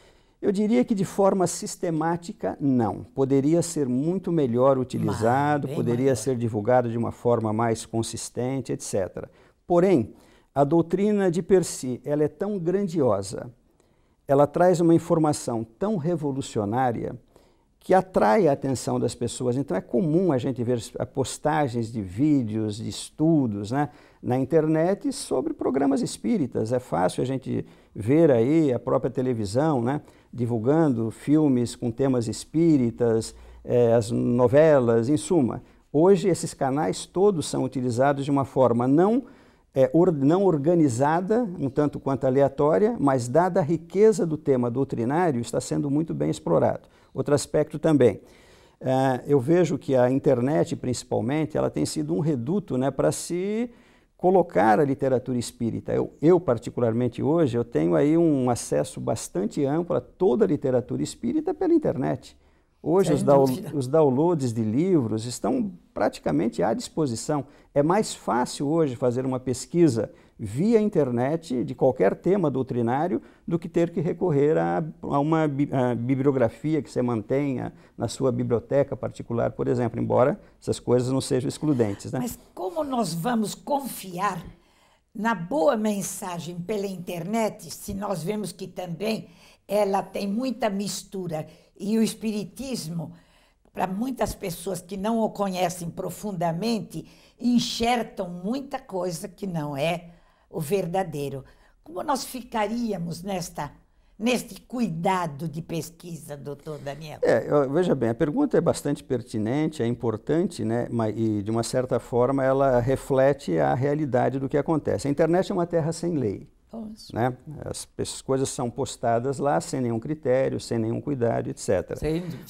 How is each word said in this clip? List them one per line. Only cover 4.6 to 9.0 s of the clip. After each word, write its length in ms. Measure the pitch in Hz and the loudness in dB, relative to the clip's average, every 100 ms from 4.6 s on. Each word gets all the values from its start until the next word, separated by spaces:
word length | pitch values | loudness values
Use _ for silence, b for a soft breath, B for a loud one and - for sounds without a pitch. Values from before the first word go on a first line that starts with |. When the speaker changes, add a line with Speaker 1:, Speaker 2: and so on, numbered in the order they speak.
| 135 131 | 4 4
Speaker 1:
utilizado, 880 | 123 120 110 127 110 135 147 147 139 | 0 -2 -2 0 2 2 2 0 -2
Speaker 2:
Mas, 40 | |
bem 60 | 139 | -4
Speaker 1:
poderia 280 | 120 120 | -2 0
Speaker 2:
maior. 120 | 135 123 | 0 0
Speaker 1:
ser 200 | 139 123 | -2 -2
divulgado 540 | 117 107 104 127 120 | -2 -2 2 2 2
de 80 | 117 | -2
uma 120 | 110 | -4
forma 440 | - 120 117 110 | -2 0 0 0
mais 320 | 107 117 110 - | -2 -2 -2 -4
consistente, 840 | 117 113 110 - - 123 135 120 | -4 -4 -8 -10 -6 -4 -4 -6
et 120 | 139 | -8
cetera. 480 | - - | -4 -4